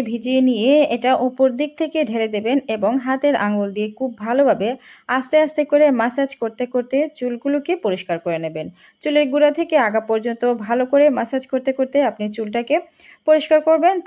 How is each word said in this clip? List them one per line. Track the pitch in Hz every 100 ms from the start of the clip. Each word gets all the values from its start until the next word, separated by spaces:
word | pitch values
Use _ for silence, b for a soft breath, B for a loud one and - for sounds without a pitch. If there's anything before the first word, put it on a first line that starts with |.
ভিজিয়ে | 220 226 240 262
নিয়ে | 254 226 233 294 294
এটা | 240 247 254 254
উপর | 254 269 240
দিক | 294 302
থেকে | 320 320
ঢেলে | 240 226 220
দেবেন | 214 214 277 262
এবং | 214 196 262
হাতের | 247 262 285 277 208
আঙুল | 208 202
দিয়ে | 202 214 214
খুব | 262 220
ভালোভাবে | 214 254 277 202 208 262 B B -
আস্তে | 254 254 311
আস্তে | 302 302
করে | 294 294 302 247
মাসাজ | 233 247 269 -
করতে | 226 220 247
করতে | 254 247 262 302 -
চুলগুলোকে | 247 240 285 285 285 349
পরিষ্কার | 208 185 - 165
করে | 175 165
নেবেন। | 165 160 165 b b _
চুলের | 302 294 285
গোড়া | 285 294 302
থেকে | 330 311 220
আগা | 220 220
পর্যন্ত | 220 226 226 247 240 208
ভালো | 240 254
করে | 285 294 240
মাসাজ | 233 262 262
করতে | 262 262
করতে | 262 262 277 262
আপনি | - 208 208
চুলটাকে | 214 233 240 339 339 b b b
পরিষ্কার | - 311 302 311 302
করবেন, | 320 339 381